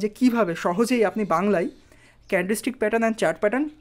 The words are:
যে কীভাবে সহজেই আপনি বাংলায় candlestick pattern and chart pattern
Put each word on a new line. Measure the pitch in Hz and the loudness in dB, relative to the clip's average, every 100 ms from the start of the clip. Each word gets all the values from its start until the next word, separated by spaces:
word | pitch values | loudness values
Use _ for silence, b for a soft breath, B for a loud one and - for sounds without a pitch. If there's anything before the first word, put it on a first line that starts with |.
যে | 208 | -4
কীভাবে | - 247 233 180 165 | 0 2 2 0 0
সহজেই | 190 175 233 247 190 | -2 0 0 2 0
আপনি | 214 | 0
বাংলায় | 190 165 202 180 220 - b b b b - | -2 0 2 0 0 -8 b b b b -4
candlestick | 185 185 208 262 - | -2 0 -2 -4 -2
pattern | 214 226 226 | -2 0 0
and | 220 | 0
chart | 165 165 | -2 0
pattern | 208 247 302 - | -2 0 -4 -8